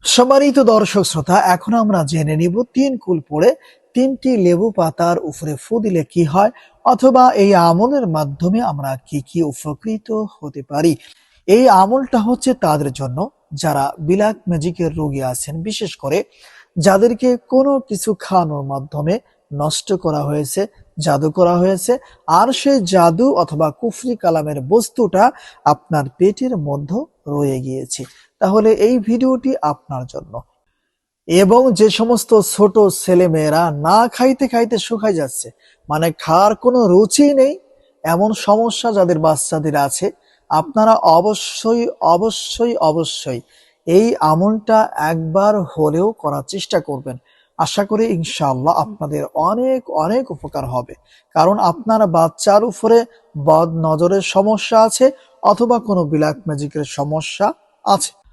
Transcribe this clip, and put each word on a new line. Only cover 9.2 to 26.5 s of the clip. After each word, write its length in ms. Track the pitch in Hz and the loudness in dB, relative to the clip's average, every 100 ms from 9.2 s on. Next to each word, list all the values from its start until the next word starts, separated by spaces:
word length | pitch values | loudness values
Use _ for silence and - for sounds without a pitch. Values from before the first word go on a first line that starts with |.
| 127 | -6
কি 120 | 170 156 | -4 -4
উপকৃত 560 | - 151 143 220 220 - 214 208 _ | -4 -10 -10 -8 -8 -6 -6 -6 _
হতে 240 | 151 147 | -16 -14
পারি। 280 | 131 143 165 151 - _ _ _ - | -10 0 0 0 -8 _ _ _ 2
এই 160 | 208 254 190 | 4 6 6
আমলটা 380 | 196 262 254 233 214 | 4 0 0 -2 0
হচ্ছে 240 | 247 262 247 | -2 -2 0
তাদের 280 | 170 151 143 | 0 0 -2
জন্য 260 | 127 131 127 226 _ _ | -6 -8 -6 -8 _ _
যারা 300 | 147 160 143 139 - 156 | -6 -4 -2 -4 -6 -2
ব্ল্যাক 300 | 190 208 220 - | 2 2 -2 -4
ম্যাজিকের 440 | 170 160 170 170 156 | -4 -4 -4 -4 -4
রোগী 220 | 151 135 131 | -6 -4 -6
আছেন, 240 | 127 - 160 185 | -6 -8 -8 -8
বিশেষ 240 | 208 196 - | -6 -8 -8
করে 220 | 139 170 - _ - - _ - | -4 -4 -4 _ -20 -20 _ 0
যাদেরকে 520 | 165 196 226 226 254 247 _ | 2 4 2 2 -2 -2 _
কোনো 240 | 262 269 277 262 | 0 2 -2 -4
কিছু 220 | 202 - 190 | -8 -6 -6
খাওয়ানোর 400 | - 185 165 147 135 | -2 -2 0 -4 -6
মাধ্যমে 440 | 139 143 147 151 214 _ _ _ | -8 -8 -6 -4 -4 _ _ _
নষ্ট 380 | 143 147 - - 185 | -6 -4 -4 -4 -4
করা 180 | 170 151 143 | -2 -2 -2
হয়েছে, 340 | 147 147 - 202 _ _ - | -4 -4 -4 -6 _ _ -8
জাদু 320 | 156 143 156 | -2 0 0
করা 240 | 151 175 175 | 2 2 4
হয়েছে, 320 | 185 190 - 254 - _ - 165 | 2 0 -2 -4 -4 _ 0 2
আর 80 | 233 254 | 2 0
সেই 200 | 277 277 175 | 2 2 2
জাদু 360 | 190 170 165 254 226 | 4 4 4 2 2
অথবা 260 | 170 151 160 | -2 -2 -4
কুফরি 420 | 240 233 - 254 233 | -2 -8 -6 -8 -4
কালামের 380 | 180 165 151 143 131 | -2 -2 -2 -8 0
বস্তুটা 520 | 214 220 - 208 185 233 - - _ 143 | 0 0 -2 0 4 2 2 -20 _ -2
আপনার 400 | 147 _ 151 135 _ | -2 _ -4 -4 _
পেটের 380 | 185 214 254 | 0 0 -4